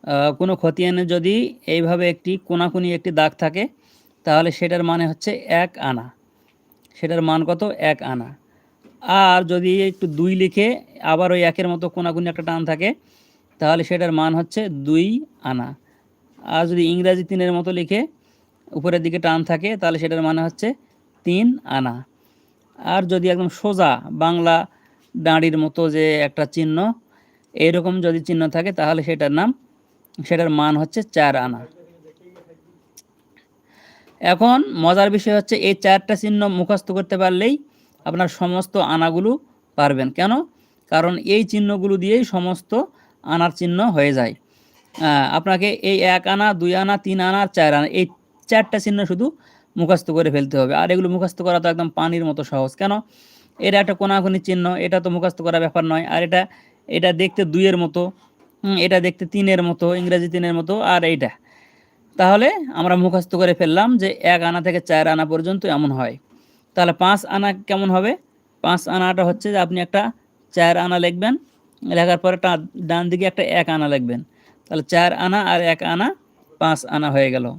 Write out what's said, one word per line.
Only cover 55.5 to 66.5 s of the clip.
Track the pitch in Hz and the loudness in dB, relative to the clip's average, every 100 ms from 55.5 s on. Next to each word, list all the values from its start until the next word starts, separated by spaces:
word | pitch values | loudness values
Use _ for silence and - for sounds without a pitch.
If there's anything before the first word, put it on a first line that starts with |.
| 165 | 0
ব্যাপার | 165 165 | 0 0
নয়। | 160 160 165 | 0 -2 -2
আর | 160 | -2
এটা, | 170 180 190 - _ _ - | 0 0 -2 -10 _ _ -8
এটা | 156 180 | 0 0
দেখতে | 170 185 - | 2 -2 0
দুইয়ের | 180 160 190 180 | 0 2 2 2
মতো, | 170 160 180 - _ _ _ _ | -2 -4 -6 -8 _ _ _ _
হুম, | 196 190 | -4 0
এটা | 185 185 | 2 2
দেখতে | 180 175 175 | 2 -4 -6
তিনের | 202 196 185 | 0 2 2
মতো, | 175 165 175 | 0 0 0
ইংরেজি | 180 180 180 175 | 0 0 0 0
তিনের | 180 175 | -4 -2
মতো, | 170 160 208 | -4 -2 -2
আর | 175 180 | 2 2
এইটা। | 165 160 127 - _ _ _ _ _ _ _ - | 2 0 -2 -6 _ _ _ _ _ _ _ 2
তাহলে | 185 208 262 415 277 | 4 6 4 2 -6
আমরা | - 175 180 | -4 2 2
মুখস্থ | 180 185 175 | 2 0 -2
করে | 180 180 | 0 2
ফেললাম | 175 165 170 226 247 | 2 2 4 4 2
যে | 190 - | 0 0
এক | 170 175 | 2 2
আনা | 170 175 | 2 -2
থেকে | 170 175 | -2 -2
চার | - 156 160 | 2 2 4
আনা | 160 156 | 2 0
পর্যন্ত | 160 165 190 190 | -2 -2 -4 -2
এমন | 147 147 | 0 0
হয়। | 131 120 131 _ _ _ | -2 -4 -6 _ _ _